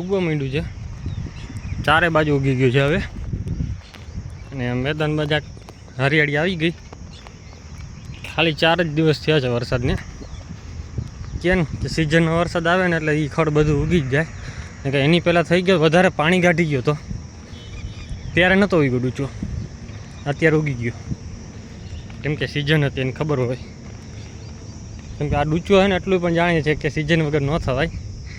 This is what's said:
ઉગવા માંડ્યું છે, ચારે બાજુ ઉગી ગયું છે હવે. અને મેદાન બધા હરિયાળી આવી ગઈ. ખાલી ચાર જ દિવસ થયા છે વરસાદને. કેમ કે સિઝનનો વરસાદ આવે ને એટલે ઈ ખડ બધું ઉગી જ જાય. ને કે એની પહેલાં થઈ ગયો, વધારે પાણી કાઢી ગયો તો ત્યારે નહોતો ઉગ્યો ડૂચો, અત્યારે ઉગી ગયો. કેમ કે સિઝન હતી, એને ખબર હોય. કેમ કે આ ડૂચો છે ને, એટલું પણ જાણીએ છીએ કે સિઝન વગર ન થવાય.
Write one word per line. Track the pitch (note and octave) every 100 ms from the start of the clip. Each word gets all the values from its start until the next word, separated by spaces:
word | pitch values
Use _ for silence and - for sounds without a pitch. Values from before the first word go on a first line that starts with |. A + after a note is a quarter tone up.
ઉગવા | F3+ G3
માંડ્યું | E3+ D3+ C3+
છે, | C#3+ - - - - - - - - - - - - D3
ચારે | D#3+ E3+ D#3
બાજુ | D3+ C#3+
ઉગી | C3+ B2+
ગયું | C3 C3+
છે | C#3
હવે. | F3+ - - - - - - - - - - - - - - -
અને | C#3 B2 B2
મેદાન | C3+ D#3 D3+ D3+
બધા | D3+ D3+ - - - - - -
હરિયાળી | C3+ D#3 D3 D3
આવી | F3 E3+
ગઈ. | E3+ - - - - - - - - - - - - - - - -
ખાલી | - E3 D3
ચાર | E3 E3+ E3
જ | D3
દિવસ | D#3+ C#3
થયા | - D#3
છે | B2+
વરસાદને. | A#2+ A#2+ B2+ C3 F#3 - - - - - - - - - - - - - -
કેમ | E3+ F#3 D3+ -
કે | C3
સિઝનનો | - D#3 E3 E3 E3
વરસાદ | E3+ F3+ E3
આવે | F#3 F3+
ને | E3
એટલે | D#3 D3+
ઈ | C#3+ -
ખડ | D#3 D3+
બધું | D3+ C#3+ D#3
ઉગી | E3+ C3
જ |
જાય. | C#3+ E3 - - - - -
ને | C#3
કે | C#3 C#3
એની | E3+ F3
પહેલાં | E3+ D#3
થઈ | F3 F3+
ગયો, | F3+
વધારે | D#3 E3+ F#3 -
પાણી | D3+ F#3 F3
કાઢી | E3 D#3+
ગયો | C3+ A#2+
તો | D3+ - - - - - - - - - - - - -
ત્યારે | E3 F3+ F#3+
નહોતો | G3+ F3+
ઉગ્યો | C#3 B2
ડૂચો, | B2+ B2+ C3+ A2 - - - - - - - - D3
અત્યારે | C#3+ D#3+ D#3
ઉગી | D3+ B2
ગયો. | A#2 - - - - - - - - - - - - -
કેમ | C#3 D3+
કે | C3
સિઝન | D3 C#3+ D#3 C#3
હતી, | C3+
એને | C3 -
ખબર | D#3 C#3+
હોય. | - C4 - - - - - - - - - - - - - - - -
કેમ | D3
કે | C#3+
આ | D3+
ડૂચો | E3+ F3 G3
છે | G3
ને, | F3+
એટલું | G3 F3+
પણ | F3 E3
જાણીએ | F3 E3 C#3+
છીએ | D3+
કે | D3 D#3
સિઝન | D3+ E3 D3
વગર | D3+
ન | C#3+ E3 C#3+
થવાય. | C3 E3 - - - -